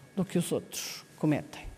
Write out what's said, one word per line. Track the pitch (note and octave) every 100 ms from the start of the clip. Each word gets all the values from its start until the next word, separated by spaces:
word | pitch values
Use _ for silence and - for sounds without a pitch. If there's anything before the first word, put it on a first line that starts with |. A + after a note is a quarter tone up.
| -
do | - F3
que | -
os | -
outros | C3 - - - - - -
cometem. | D#3 C3 - - -